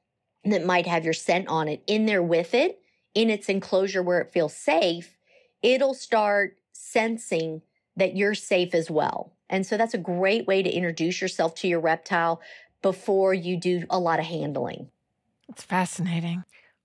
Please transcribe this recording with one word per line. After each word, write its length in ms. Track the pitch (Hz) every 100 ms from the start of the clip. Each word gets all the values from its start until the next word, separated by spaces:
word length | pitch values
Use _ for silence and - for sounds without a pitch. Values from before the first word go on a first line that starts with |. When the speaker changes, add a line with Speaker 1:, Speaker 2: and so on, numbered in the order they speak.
| _ _ _ _
Speaker 1:
that 200 | 202 202
might 220 | 170 180 175
have 180 | 170
your 100 | 160
scent 340 | 160 - 180 -
on 180 | 160 151
it, 160 | 151 -
in 200 | 214 214
there 160 | 202
with 320 | 170 165 175
it, 260 | 240 339 - _ _ _
in 160 | - 226
its 180 | 208 -
enclosure 540 | 196 185 190 196 185
where 180 | 180 175
it 120 | -
feels 220 | - 160
safe, 640 | - - 311 302 170 170 _ _ _ _ _
it'll 320 | 220 254 269
start 640 | 262 - 226 208 202 196 - _
sensing 920 | - - - 220 226 - 170 160 160 - _ _ -
that 180 | 190
you're 200 | 190 196
safe 400 | 208 - 190 180
as 160 | 170 160
well. 420 | 156 143 - - _ -
And 160 | 190 190
so 100 | 214
that's 180 | 226
a 40 | 226
great 480 | 170 175 190 226 -
way 160 | 196
to 80 | 185
introduce 500 | - 180 165 165 180
yourself 340 | 185 - 160 -
to 120 | 196
your 120 | 170
reptile 600 | 160 160 - 180 165 165 - - - _
before 520 | 196 185 - 196 190
you 220 | 190 170 180
do 260 | 180 175 165
a 80 | 185
lot 220 | 170 160
of 60 | 160
handling. 640 | 165 151 139 123 - - _ _ _ _ _ -
Speaker 2:
It's 140 | -
fascinating. 800 | - 180 185 - 190 170 170 175 180 _ _ _